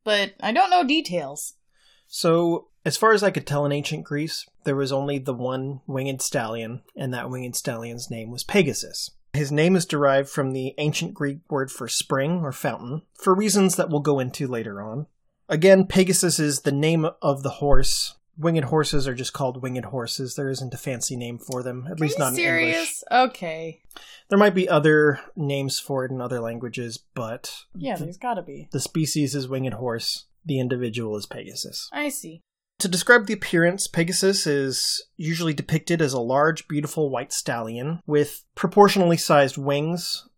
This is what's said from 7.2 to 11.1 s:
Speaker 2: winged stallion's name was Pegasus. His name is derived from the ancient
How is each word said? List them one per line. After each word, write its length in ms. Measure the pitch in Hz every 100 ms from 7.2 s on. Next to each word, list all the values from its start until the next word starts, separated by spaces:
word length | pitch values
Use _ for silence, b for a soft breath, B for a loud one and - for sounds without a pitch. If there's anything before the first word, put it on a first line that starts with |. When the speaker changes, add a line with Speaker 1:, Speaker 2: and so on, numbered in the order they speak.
| 123
Speaker 2:
winged 240 | 127 123 120
stallion's 540 | - 117 117 120 -
name 200 | 113 113
was 120 | 120
Pegasus. 680 | - 208 147 110 - - - - _
His 200 | 147 143
name 240 | 147 170 185
is 100 | 175
derived 420 | 151 139 135 139
from 240 | - 135
the 220 | 131 131 -
ancient 360 | 151 - 160